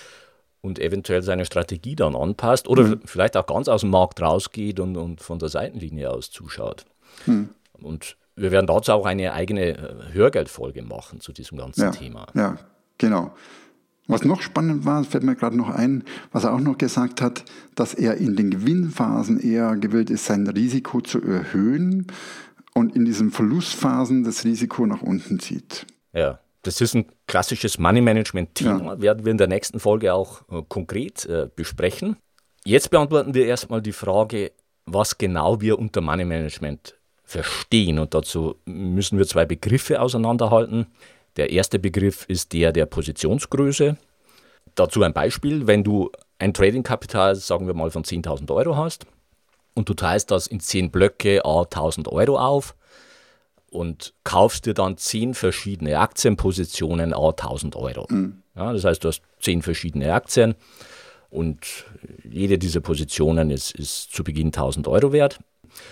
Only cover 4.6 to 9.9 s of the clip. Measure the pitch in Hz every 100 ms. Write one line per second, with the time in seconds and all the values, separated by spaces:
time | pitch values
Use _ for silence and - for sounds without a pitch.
4.6 | 104 95 92 90 85 82 - 85 78 78
5.6 | 127 113 76 76 65 62 - - 78 -
6.6 | 57 - - _ _ - - 107 104 -
7.6 | _ - 73 80 - - _ - 95 95
8.6 | 90 98 113 107 98 95 92 78 95 101
9.6 | 87 - 76